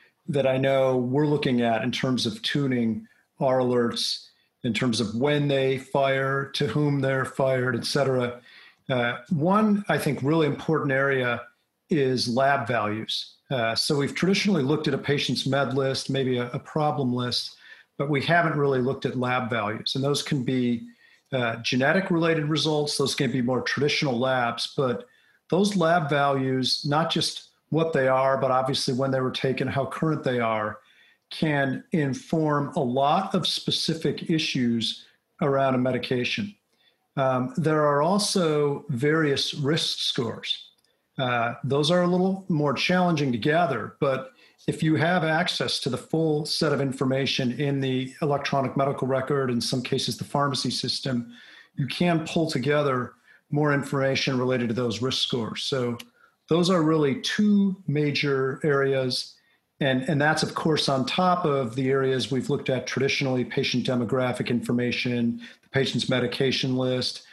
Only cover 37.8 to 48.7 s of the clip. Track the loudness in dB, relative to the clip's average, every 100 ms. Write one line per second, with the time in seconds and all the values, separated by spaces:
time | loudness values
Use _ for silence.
37.8 | 4 4 4 2 2 0 2 2 0 -2
38.8 | -4 -2 2 2 2 0 -2 -2 0 0
39.8 | -2 -2 -4 -2 -4 -6 -6 -8 -8 _
40.8 | _ _ _ -4 -2 0 -2 -4 -2 0
41.8 | 2 2 2 2 2 0 -2 0 0 0
42.8 | 2 2 2 2 0 0 2 2 2 0
43.8 | -6 -2 -2 -2 -6 -18 -20 _ -6 -2
44.8 | 0 2 2 2 2 0 0 -2 -2 -2
45.8 | -4 -4 -2 0 2 0 -2 0 0 2
46.8 | -2 0 0 0 0 0 -2 -2 -2 0
47.8 | 0 -2 -4 -4 -2 -2 -2 -2 -2